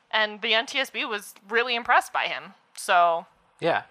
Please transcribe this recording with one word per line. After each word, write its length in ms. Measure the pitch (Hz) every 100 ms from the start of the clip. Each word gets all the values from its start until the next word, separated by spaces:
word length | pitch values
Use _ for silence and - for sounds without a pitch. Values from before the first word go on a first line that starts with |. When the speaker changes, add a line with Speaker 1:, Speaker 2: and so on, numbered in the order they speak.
| _
Speaker 1:
and 320 | 214 214 208
the 140 | 226 220
N 100 | 262
T 140 | 269
S 100 | 262
B 160 | 220 262
was 300 | 208 202 - 196
really 280 | 226 254 233
impressed 360 | 233 302 -
by 120 | 139 127
him. 300 | 131 165 - _ -
So 520 | - 180 170 165 185 _ _ _
Speaker 2:
Yeah, 240 | 165 123 -